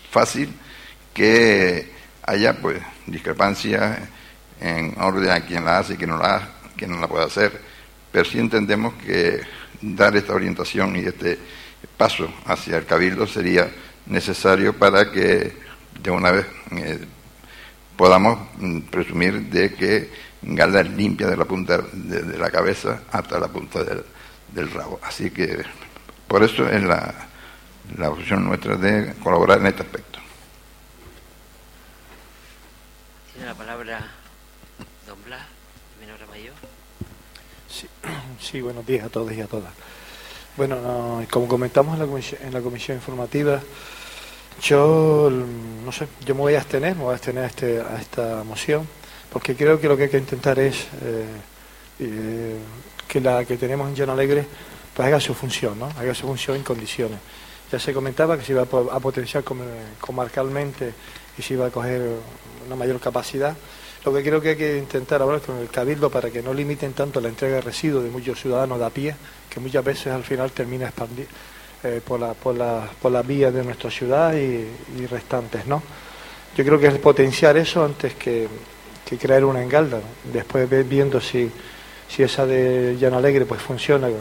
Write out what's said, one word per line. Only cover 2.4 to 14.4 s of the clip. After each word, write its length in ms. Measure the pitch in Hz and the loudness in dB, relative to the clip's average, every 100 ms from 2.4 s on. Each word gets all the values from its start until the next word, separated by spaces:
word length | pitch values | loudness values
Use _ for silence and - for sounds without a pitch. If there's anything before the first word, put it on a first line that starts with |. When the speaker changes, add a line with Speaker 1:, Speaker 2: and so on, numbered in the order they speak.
| 113 - | 2 2
Speaker 1:
pues, 200 | 98 90 - - - | -2 -4 -8 -16 -12
discrepancias 920 | 82 - - 101 98 107 104 104 110 - - - - - - | -8 -4 2 2 2 -2 0 0 -2 -10 -18 -20 -20 -20 -8
en 340 | 85 82 80 - | -4 -2 -4 -2
orden 300 | 95 95 95 | 0 2 2
a 100 | 87 | 2
quien 240 | 82 87 | 0 -4
la 140 | 82 90 | 2 2
hace 160 | 101 | 2
y 20 | 90 | -4
quien 140 | 85 | -4
no 80 | 80 | 0
la 180 | 85 101 | 2 0
ha-, 120 | 98 - - - | -2 -16 -20 -10
quien 140 | 104 | -8
no 100 | 85 | -4
la 80 | 82 | -2
puede 160 | 82 | 0
hacer, 360 | 80 - 104 - - - - - - | -2 2 2 0 -16 -20 -20 -20 -4
pero 120 | - | 0
sí 140 | 87 117 | 0 0
entendemos 560 | 117 113 104 104 117 | 0 2 2 0 0
que 460 | - 104 92 85 - - - - - | -6 -2 0 2 0 -4 -14 -18 -12
dar 360 | 107 95 104 104 | -6 4 6 6
esta 180 | 98 | 2
orientación 600 | 98 92 87 87 - 98 90 | 0 0 -4 -4 0 0 0
y 40 | |
este 380 | 92 - 87 - - - - - - - | -4 -4 -2 -4 -6 -18 -20 -20 -10 2
paso 340 | 110 - 82 - | 2 2 -6 -6
hacia 320 | - 90 - 85 | -4 -4 -2 -4
el 100 | 78 | 2
Cabildo 400 | 82 92 92 104 | 2 2 0 -2
sería 440 | 110 90 87 87 - - - - | -2 2 4 2 -2 -20 -20 -4
necesario 680 | 92 101 92 | -4 -2 2